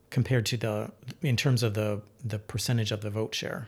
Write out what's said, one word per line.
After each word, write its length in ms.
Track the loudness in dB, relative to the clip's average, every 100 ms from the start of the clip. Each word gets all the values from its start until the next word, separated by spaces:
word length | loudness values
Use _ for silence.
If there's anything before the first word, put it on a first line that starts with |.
| _
compared 340 | 0 4 2 2
to 100 | -2
the, 340 | -2 -2 -4 -10 -16 -4
in 140 | 0 2
terms 260 | 4 4
of 100 | 4
the, 280 | 2 0 -2 -6 -12
the 140 | -6 -6
percentage 540 | -4 -4 0 0 0
of 100 | -2
the 80 | -2
vote 240 | -2 -2
share, 340 | -4 -4 -6